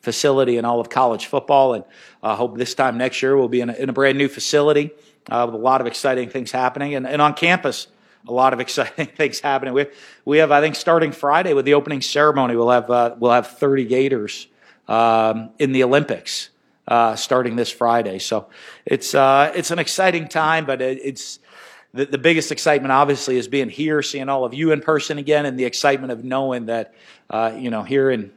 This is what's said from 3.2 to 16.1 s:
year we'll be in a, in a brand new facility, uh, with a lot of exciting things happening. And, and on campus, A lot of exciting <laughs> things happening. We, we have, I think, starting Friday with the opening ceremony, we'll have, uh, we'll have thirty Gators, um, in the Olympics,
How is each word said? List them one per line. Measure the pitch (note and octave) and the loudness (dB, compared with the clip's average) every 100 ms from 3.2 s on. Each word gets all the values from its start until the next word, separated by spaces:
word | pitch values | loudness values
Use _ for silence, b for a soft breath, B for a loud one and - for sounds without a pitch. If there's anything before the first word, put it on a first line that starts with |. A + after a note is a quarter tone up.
year | C3 C#3 | 0 2
we'll | B2 | 2
be | B2 | 0
in | A#2+ | -2
a, | |
in | A2+ C3+ | -6 -6
a | |
brand | C3 C3+ C3+ | 0 2 2
new | C#3 | -2
facility, | C3 - D3+ D3 D3+ D3 - b b - | -4 0 2 4 2 0 -10 b b -6
uh, | A#2 A#2+ | -2 -2
with | |
a | A2+ | -2
lot | A#2+ C3 | 2 2
of | A#2+ | 0
exciting | - C#3 B2+ B2 | -4 -2 -2 -4
things | C3+ A#2+ | -8 -6
happening. | C3 B2+ C3+ C#3+ C#3 | -2 -2 -2 -6 -6
And, | B2+ | -4
and | D3 | 2
on | D3 | 2
campus, | C#3+ E3+ F3+ D3 B2 - b b b - | 2 0 2 0 -6 -12 b b b -6
A | |
lot | A#2+ C3 | 2 2
of | B2 | 2
exciting | B2+ - B2 - D3 | -4 -4 -4 -4 -8
<laughs> | - | -2
things | D3+ - | -4 -2
happening. | D3 C3+ C3 | -2 -2 0
We, | B2+ C#3+ B B B - | -2 -2 B B B 0
we | D3 | 4
have, | D#3 | 6
I | D3 | 4
think, | D#3 C#3+ | 4 -2
starting | - E3 D#3+ | 2 2 2
Friday | C#3 C#3+ D3+ F#3 | -2 0 2 2
with | C#3 C3 | 0 4
the | |
opening | C#3+ C#3+ C#3+ | 2 2 -6
ceremony, | - D3+ D3+ C#3+ B2+ A#2 | -4 2 4 4 0 2
we'll | A#2 | 4
have, | B2 A#2+ | 2 4
uh, | A#2+ A#2+ A#2+ | 2 2 0
we'll | A#2+ | 2
have | A#2+ A#2 | 2 2
thirty | - C#3+ C#3 A#2 | -2 0 0 0
Gators, | B2+ C3+ C3 G#2 - - b b b - | 0 2 0 -4 -10 -16 b b b -2
um, | G#2+ A#2 A2+ A2 A2 A2+ _ | 2 4 4 2 0 -8 _
in | C#3 | -2
the | C3 | 2
Olympics, | B2+ C#3 D3 | 4 4 2